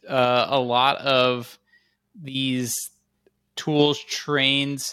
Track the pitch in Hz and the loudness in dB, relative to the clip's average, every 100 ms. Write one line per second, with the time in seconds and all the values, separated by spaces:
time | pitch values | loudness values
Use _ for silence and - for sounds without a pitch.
0 | - 135 123 123 117 139 123 123 131 139 | -2 0 2 2 2 0 0 2 2 0
1 | 135 131 127 123 120 - _ _ _ _ | 0 2 2 0 -8 -18 _ _ _ _
2 | _ 220 143 135 135 127 123 - - _ | _ -18 -10 -4 -2 -2 -2 -6 -10 _
3 | _ _ _ _ _ - - 147 147 143 | _ _ _ _ _ -10 -2 4 4 2
4 | - - - 143 135 139 139 139 - | -6 -10 -2 2 2 2 0 -4 -8